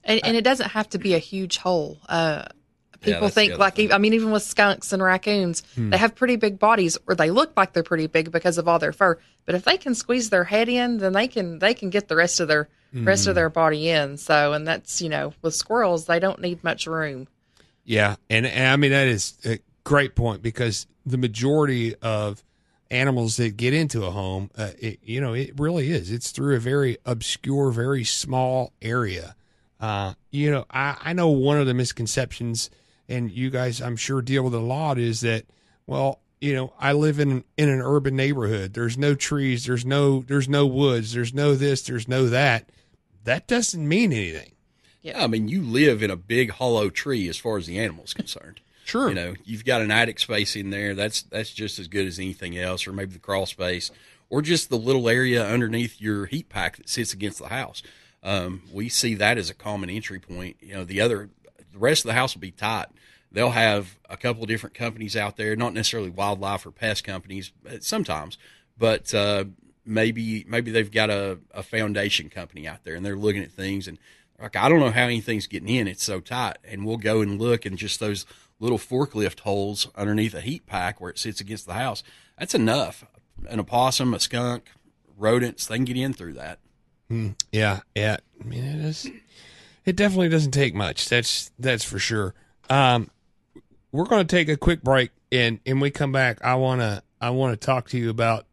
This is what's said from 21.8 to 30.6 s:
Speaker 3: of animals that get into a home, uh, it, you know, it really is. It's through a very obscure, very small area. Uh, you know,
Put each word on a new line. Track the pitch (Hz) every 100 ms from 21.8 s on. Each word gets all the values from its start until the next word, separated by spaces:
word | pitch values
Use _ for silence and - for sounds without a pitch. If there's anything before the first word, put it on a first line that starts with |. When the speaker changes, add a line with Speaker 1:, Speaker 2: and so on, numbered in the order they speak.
| 113 -
Speaker 3:
of | 113 107 104 101 _ _ _ _ _
animals | 123 135 127 113 110
that | 117 104
get | 120
into | 147 156 117
a | 92
home, | 101 92 95 101 -
uh, | 104 -
it, | 113 -
you | - 120
know, | 135
it | 117 131 139
really | 151 175 135
is. | 160 87
It's | 120 -
through | - 139 131
a |
very | 117 143 135 113 123
obscure, | 120 - - - 139 139
very | 117 127 139
small | 107 - 143 127 127 131 123 _
area. | 110 123 110 85 85 - _ _ _ _
Uh, | 110 101 98 - _
you | 143 147
know, | 143